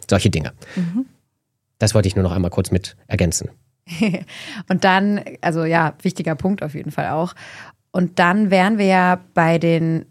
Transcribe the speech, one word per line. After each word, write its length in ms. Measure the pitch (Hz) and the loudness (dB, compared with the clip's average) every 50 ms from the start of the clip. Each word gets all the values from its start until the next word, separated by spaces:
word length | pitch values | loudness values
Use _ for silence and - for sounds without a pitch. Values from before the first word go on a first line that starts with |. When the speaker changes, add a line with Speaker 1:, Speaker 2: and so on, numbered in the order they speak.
| - - | -2 0
Speaker 1:
solche 220 | 98 98 - 101 | 0 2 2 2
Dinge. 220 | - - 76 - - - - - - | 0 0 -4 -6 -10 -14 -20 -12 -6
Speaker 2:
Mhm. 300 | 190 175 170 180 240 262 - _ _ _ _ _ _ _ _ _ _ _ _ _ - | -6 -6 -4 -4 -4 -6 -6 _ _ _ _ _ _ _ _ _ _ _ _ _ -2
Speaker 1:
Das 160 | 113 107 - | 0 2 2
wollte 140 | 110 104 98 | 2 2 2
ich 80 | - | 0
nur 80 | 104 92 | 0 0
noch 80 | 90 | 0
einmal 200 | 87 95 87 87 | 0 0 -2 -2
kurz 200 | - - 95 - | -2 -2 -2 0
mit 260 | - 90 - - - _ _ - | 0 -2 -2 -4 -18 _ _ -6
ergänzen. 420 | 104 95 90 85 - - - - - _ _ _ _ _ _ - | -2 0 0 0 0 -4 -6 -8 -14 _ _ _ _ _ _ -14
Speaker 2:
<laughs> 840 | 170 160 220 208 165 - - - - - - - - 220 - - | -4 -2 -2 -2 -2 -4 -8 -12 -18 -18 -16 -16 -14 -12 -4 -2
Und 140 | 185 180 - | -2 2 4
dann, 380 | 190 185 190 196 208 208 202 - - 131 - | 4 4 4 2 2 -2 -2 -4 -8 -12 -6
also 240 | - 170 156 165 160 | -4 -2 -2 0 0
ja, 280 | 160 165 165 160 151 - - | 0 2 2 2 0 -2 -4
wichtiger 340 | - 190 180 - 170 165 160 | -6 -6 -4 -4 -4 -4 -4
Punkt 280 | 143 - 185 208 190 - | -2 -2 -2 -2 -2 -6
auf 100 | 147 135 | -8 -8
jeden 180 | - - - | -10 -10 -8
Fall 180 | 143 - - 92 | -6 -6 -4 -4
auch. 240 | 139 156 170 180 - - - - - - - - - _ _ _ - | -2 -2 -4 -4 -6 -12 -20 -20 -20 -20 -20 -20 -20 _ _ _ -2
Und 260 | 185 180 170 - - | -2 -2 0 2 2
dann 320 | 180 175 185 214 214 190 | 2 4 4 2 2 4
wären 260 | 196 185 180 202 226 208 | 4 4 4 2 2 2
wir 80 | 202 | 2
ja 340 | 190 190 185 180 180 180 180 - _ - | 4 4 4 4 4 2 0 -2 _ 0
bei 240 | 180 165 165 170 165 | 2 2 2 2 2
den 480 | 165 170 165 165 165 165 160 160 - _ | 2 2 2 2 2 0 -2 -2 -4 _